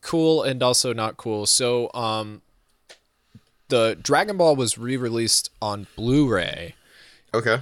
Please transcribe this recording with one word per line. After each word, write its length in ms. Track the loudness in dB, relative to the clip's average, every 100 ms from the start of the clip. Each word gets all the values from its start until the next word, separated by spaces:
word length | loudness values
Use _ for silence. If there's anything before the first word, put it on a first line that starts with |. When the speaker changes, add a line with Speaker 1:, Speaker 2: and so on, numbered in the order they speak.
Speaker 1:
cool 420 | -4 0 2 2
and 180 | 0 0
also 300 | 2 2 0
not 220 | -2 -4 -6
cool. 280 | -6 -4 0
So, 440 | 0 2 0 -2
um, 480 | -4 -4 -2 -6 -12 _ _ _ _ -20 -20 _ _ _ -20 _ _ -2
the 280 | 2 2 0
Dragon 360 | 0 2 2 2
Ball 180 | 4 4
was 220 | 0 -4
re-released 760 | -6 -4 -2 -2 0 0 -2 -6
on 260 | -6 -6 -10 -6
Blu-ray 800 | 0 2 4 2 0 -6 -12 -18 _ -20 -20 -20 _
Speaker 2:
Okay. 260 | -2 0 0